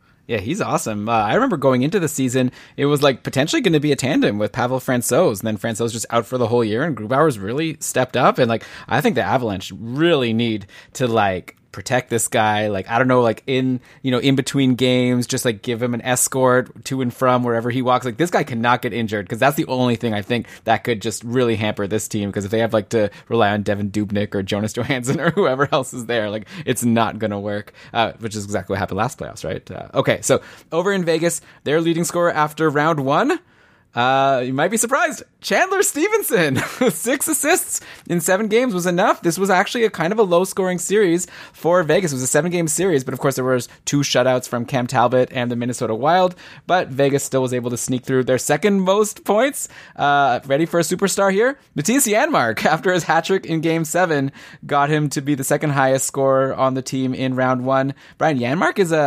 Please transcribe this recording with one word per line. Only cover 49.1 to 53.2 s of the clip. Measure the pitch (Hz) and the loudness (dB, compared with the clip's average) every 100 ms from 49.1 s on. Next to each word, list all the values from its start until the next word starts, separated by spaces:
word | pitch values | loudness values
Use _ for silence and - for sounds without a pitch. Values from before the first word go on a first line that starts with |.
| - | -2
points. | - 208 269 - - - - - | -2 2 0 -2 -10 -14 -16 -4
Uh, | 143 143 139 120 135 | 0 2 2 0 0
ready | 139 165 | 0 0
for | 170 | 0
a | |
superstar | 156 180 190 - 196 | 0 0 0 0 2
here? | 190 247 285 _ 151 | 2 0 -2 _ -4
Mattias | 151 262 254 | 0 2 2
Janmark, | 208 320 196 117 113 - | 2 2 2 0 0 0
<laughs> | |
after | 156 190 | 2 2
his | 180 | 0
hat | - 160 | 2 0